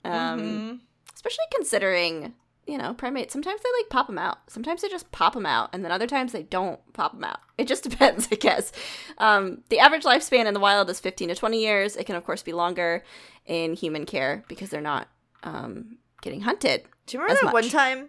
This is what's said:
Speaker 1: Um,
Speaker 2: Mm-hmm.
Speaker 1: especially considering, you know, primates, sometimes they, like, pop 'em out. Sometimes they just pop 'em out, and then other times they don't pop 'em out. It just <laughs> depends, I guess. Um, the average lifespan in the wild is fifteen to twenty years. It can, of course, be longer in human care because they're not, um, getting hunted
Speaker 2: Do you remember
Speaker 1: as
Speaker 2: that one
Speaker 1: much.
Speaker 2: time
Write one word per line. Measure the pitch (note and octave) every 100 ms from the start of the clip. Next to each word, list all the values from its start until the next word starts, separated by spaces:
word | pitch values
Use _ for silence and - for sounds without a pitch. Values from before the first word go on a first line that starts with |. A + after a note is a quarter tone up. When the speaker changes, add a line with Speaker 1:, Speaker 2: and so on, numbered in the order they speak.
| F3+
Speaker 1:
Um, | E3+ E3 E3
Speaker 2:
Mm-hmm. | G#3+ G#3+ A3 B3 _ _ -
Speaker 1:
especially | - - - D#5+
considering, | B4+ D#4 G#3 F#3+ F3+ E3+ E3 D3+ - _ _ -
you | C#4+
know, | B3+
primates, | B3 B3+ C4+ -
sometimes | C#4 D#4+ G#4
they, | B4 B4
like, | G#4+
pop | C4 B4
'em | F#3
out. | F3 - _
Sometimes | - C4 F4
they | G4+
just | F#4+ -
pop | - E3 B3
'em | F3+
out, | A#2 A2+
and | F3+
then | F3+
other | F3+ A#3
times | C4+ B3+
they | A3
don't | D3+ F#3 F#3+ - _
pop | - D3+ -
'em | -
out. | - _ -
It | A3+
just | C4
<laughs> | C#4
depends, | - C4+ - -
I | G#3+
guess. | - F3 - - - - - -
Um, | A3 G#3 F#3+ F3+ -
the | A#3
average | C4 D#4
lifespan | C#4+ B3+ - B3+ A3
in |
the | G3+
wild | G3+ G3+ G3
is | F#3+
fifteen | F#3+ F#3 F3+
to | F#3
twenty | G#3+ A3+
years. | A3 G#3 G3+ G3+
It | F#3+
can, | F3+
of |
course, | F3 F3
be | -
longer | E3+ F3 F3+ E3+ E3+ - - - - -
in | E3 E3
human | E3+ E3 D#3 C#3+
care | D3 C3 D#3+ -
because | - F#3+
they're | D3+
not, | D3+ C#3+ - _ _ _
um, | - D#3 B2+ F#2+ A3+ A#3 _ _
getting | - -
hunted | G#3 F#4+ - - - _ -
Speaker 2:
Do | B3
you |
remember | F4+ C5
Speaker 1:
as | B4+
Speaker 2:
that |
one | A#3 A3+
Speaker 1:
much. |
Speaker 2:
time | D4+ C4 C4